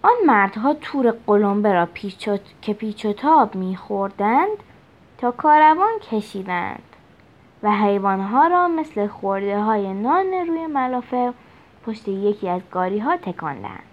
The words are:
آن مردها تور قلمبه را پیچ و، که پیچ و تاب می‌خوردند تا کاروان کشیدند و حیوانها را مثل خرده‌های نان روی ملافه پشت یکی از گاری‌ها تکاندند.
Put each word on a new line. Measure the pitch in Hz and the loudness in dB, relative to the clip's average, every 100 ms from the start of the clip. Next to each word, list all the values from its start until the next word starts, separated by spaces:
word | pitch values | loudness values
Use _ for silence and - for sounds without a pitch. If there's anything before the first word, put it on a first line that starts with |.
آن | 403 494 339 | 4 4 4
مردها | 214 196 214 262 | 4 2 0 -2
تور | 302 - 277 240 226 - | -2 -4 0 0 0 2
قلمبه | 208 208 202 208 | 2 4 2 2
را | 180 170 | 2 0
پیچ | - 202 185 220 | -4 -12 -8 -6
و، | 202 - - | -6 -8 -12
که | - | -8
پیچ | 208 220 208 208 | -6 -8 -6 -6
و | |
تاب | 208 277 294 214 | -2 2 4 4
می‌خوردند | 185 185 185 - 202 196 - 208 254 392 427 - - _ _ _ - | -2 -6 -6 -6 -4 -4 -2 2 2 2 -4 -12 -20 _ _ _ -6
تا | 240 | -4
کاروان | 240 302 302 311 320 415 440 - | 0 4 8 6 6 2 -2 -4
کشیدند | 214 208 196 190 180 131 - - - _ _ _ _ _ _ | -6 -6 -12 -6 -6 -6 -10 -18 -20 _ _ _ _ _ _
و | 208 | 0
حیوانها | 208 208 202 196 190 196 247 330 | 2 2 2 0 -2 0 2 4
را | 359 359 | 4 2
مثل | 330 311 208 208 | 0 -4 -4 -4
خرده‌های | - 196 196 202 202 214 214 196 | -4 -4 -2 -2 -2 0 0 -2
نان | 190 233 339 381 370 339 | -4 0 0 0 -2 -2
روی | 330 330 | -4 -4
ملافه | 277 254 247 247 254 247 247 - - _ _ - | -4 -2 -4 -4 -2 -2 -6 -20 -20 _ _ -10
پشت | 220 - | -8 -6
یکی | 196 208 208 185 | -2 -2 -2 -4
از | 180 185 | -4 -4
گاری‌ها | 185 185 208 240 349 | -4 -2 -2 -2 -2
تکاندند. | 196 175 156 127 101 - - | -4 -8 -8 -8 -12 -14 -20